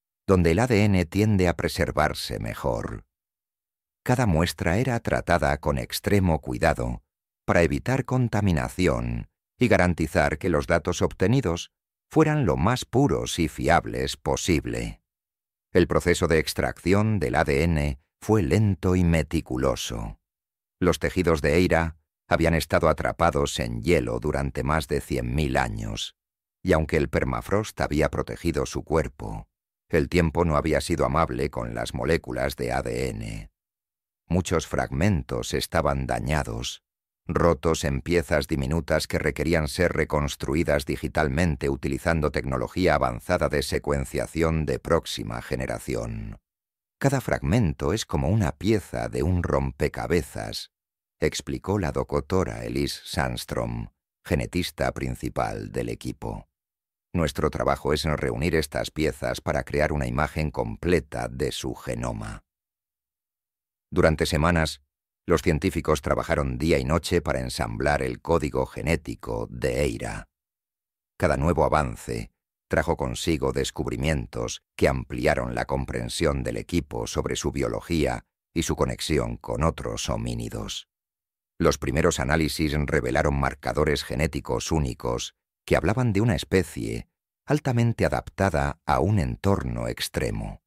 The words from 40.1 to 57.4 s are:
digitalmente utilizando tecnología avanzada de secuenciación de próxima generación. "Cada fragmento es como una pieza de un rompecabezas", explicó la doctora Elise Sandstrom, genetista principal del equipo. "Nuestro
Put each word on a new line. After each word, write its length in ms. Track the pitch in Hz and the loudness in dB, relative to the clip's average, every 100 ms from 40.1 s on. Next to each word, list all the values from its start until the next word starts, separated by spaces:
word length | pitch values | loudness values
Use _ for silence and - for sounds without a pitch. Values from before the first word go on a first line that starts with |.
| 76 73 - - 73 78 73 71 | 0 -2 -4 -2 0 2 0 0
digitalmente 840 | 71 78 78 78 67 90 71 71 | -4 -2 0 0 2 0 0 -2
utilizando 600 | 69 - 65 - 82 76 | -2 -4 -2 0 2 2
tecnología 640 | 73 65 64 57 - 90 | -2 -2 -2 -2 0 2
avanzada 540 | 73 65 60 - 87 73 | 4 2 -2 -2 0 0
de 140 | 71 | 0
secuenciación 1000 | 67 73 73 71 67 69 60 80 82 80 | -2 -4 -2 -2 -2 -4 -4 0 0 0
de 140 | 73 62 | 0 -2
próxima 640 | - 80 - - 52 58 | 0 -2 -2 -8 -8 -8
generación. 960 | - 62 64 58 - 60 58 55 53 52 _ _ _ _ _ - | -6 -6 -4 -6 -6 -6 -4 -8 -10 -14 _ _ _ _ _ -2
"Cada 220 | 139 135 | 0 0
fragmento 720 | - 65 67 110 95 67 69 | -2 -2 2 2 2 0 0
es 140 | 107 - | -2 -2
como 220 | 80 67 | -2 0
una 240 | 107 85 | 2 0
pieza 560 | - 95 110 - 60 58 | -2 0 0 -2 -6 -4
de 140 | 58 | -2
un 200 | 76 90 | 0 0
rompecabezas", 1300 | 71 71 67 64 73 - 60 85 76 53 53 58 - _ _ _ _ - | 2 0 0 -2 -2 -2 0 0 0 -6 -8 -10 -12 _ _ _ _ -2
explicó 580 | 76 - - 65 - 104 | -2 -2 -6 -6 -2 -2
la 140 | 82 | 0
doctora 720 | 65 65 69 71 92 73 57 | -2 -2 -2 0 0 0 -4
Elise 360 | 58 62 71 - | -6 -2 -2 -4
Sandstrom, 840 | - - 65 60 - 62 58 57 53 _ _ _ | -8 -2 -2 -2 -6 -4 -4 -6 -8 _ _ _
genetista 680 | - 80 55 87 87 - 64 | -2 0 0 -2 -4 -2 -2
principal 800 | - 64 62 64 65 57 53 52 | -2 -6 -6 -8 -4 -4 -4 -8
del 200 | 53 58 | -6 -6
equipo. 580 | 57 62 55 57 53 - _ _ _ _ _ _ | -6 -10 -10 -8 -10 -12 _ _ _ _ _ _
"Nuestro 380 | 90 78 - | -2 -2 0